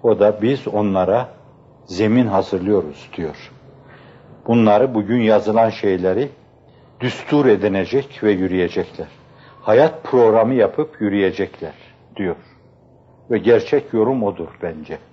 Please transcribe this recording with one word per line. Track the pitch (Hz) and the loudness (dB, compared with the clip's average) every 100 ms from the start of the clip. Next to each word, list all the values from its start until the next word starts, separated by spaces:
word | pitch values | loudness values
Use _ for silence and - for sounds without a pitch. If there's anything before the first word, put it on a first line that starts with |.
O | 120 104 | 0 2
da, | 104 107 | 2 2
"Biz | 107 104 - | -2 -2 -4
onlara | 104 104 95 92 113 127 - - _ - _ - | -4 -2 0 0 0 -4 -14 -20 _ -20 _ -14
zemin | 90 107 120 117 | -4 0 2 0
hazırlıyoruz." | 101 - 92 92 101 78 - - - | -2 -2 -4 0 -2 -2 -12 -18 -12
diyor. | 80 - - - - - - - - - - - - | -12 -12 -20 -20 -20 -20 -20 -20 -20 -20 -20 -16 -2
Bunları, | 117 110 104 131 | 2 4 4 2
bugün | 113 101 120 | 0 -2 0
yazılan | 110 104 101 110 113 | 2 2 2 2 0
şeyleri | 107 104 90 92 95 143 - _ _ _ _ _ _ | 0 -2 0 0 -2 -4 -10 _ _ _ _ _ _
düstur | 127 - - 151 131 | -8 -8 -2 2 4
edinecek | 101 104 98 90 127 139 - | 4 2 -2 -2 -4 -4 -2
ve | 107 | 0
yürüyecekler. | 95 92 92 87 - 85 - 78 - - - - - | 0 0 -2 -2 -2 -8 -10 -16 -18 -20 -20 -20 -10
Hayat | - 113 156 - | 2 4 4 0
programı | - 131 113 110 113 | -2 4 4 4 2
yapıp | 131 101 - - - | 2 0 0 -6 -4
yürüyecekler | 104 101 95 95 92 - 80 - - _ _ - | -4 0 -2 -2 -8 -8 -16 -16 -20 _ _ -8
diyor. | 95 82 - _ _ _ _ _ _ _ - | -8 -8 -14 _ _ _ _ _ _ _ -6
Ve | 113 | -2
gerçek | 98 113 - 147 139 | 2 2 2 -2 -2
yorum | 113 110 135 | 0 0 0
odur | 101 98 82 - | -4 -6 -14 -10
bence. | 87 78 76 76 - | -10 -10 -14 -16 -16